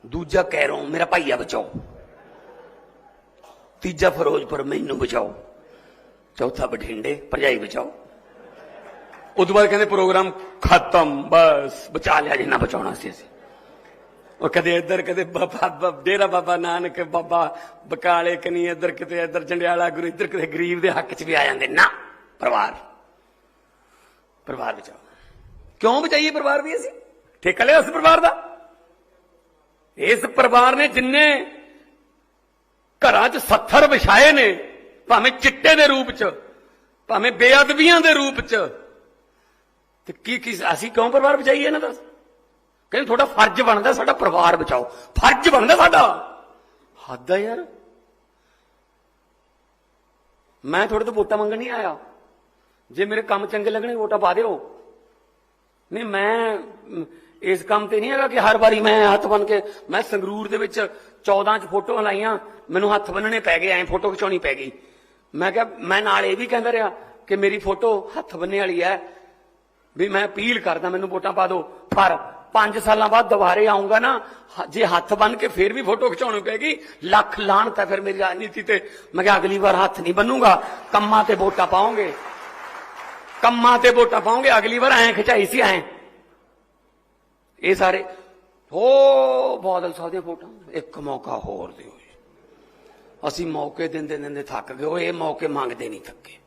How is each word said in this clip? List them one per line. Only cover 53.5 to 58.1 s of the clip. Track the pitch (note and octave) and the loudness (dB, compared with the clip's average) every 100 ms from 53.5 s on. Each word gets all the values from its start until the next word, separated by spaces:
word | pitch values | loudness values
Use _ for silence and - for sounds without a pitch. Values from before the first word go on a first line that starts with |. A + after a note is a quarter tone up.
| G#3+ G#3 | -4 -4
ਲੱਗਣੇ | A3 A#3 A#3 | -4 -6 -6
ਵੋਟਾਂ | G#3+ G#3+ | -2 0
ਪਾ | F#3 | 0
ਦਿਓ। | F3+ A3+ D#3+ - - - _ _ _ _ _ _ _ _ _ _ | 0 -2 -4 -10 -20 -20 _ _ _ _ _ _ _ _ _ _
ਨਹੀਂ, | G#3 A3+ | -12 -6
ਮੈਂ, | G3 G3+ A3+ A3+ G#3 | -2 0 0 -2 -4
ਅਮ, | - - - E3+ D#3+ - _ _ | -10 -20 -16 -14 -14 -18 _ _
ਇਸ | F#3+ F#3 | -4 -4
ਕੰਮ | - G#3+ G#3 | 0 -2 0
ਤੇ | G#3+ | -4
ਨਹੀਂ | A#3 | -2